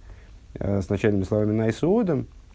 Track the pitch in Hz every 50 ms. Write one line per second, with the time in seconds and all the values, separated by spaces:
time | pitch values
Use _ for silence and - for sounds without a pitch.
0 | - - - - - - - - - - - - - 98 101 101 92 - 104 95
1 | - 110 101 98 95 95 107 107 107 104 107 110 110 110 113 - - 160 196 240
2 | 233 175 156 127 117 - - - - - -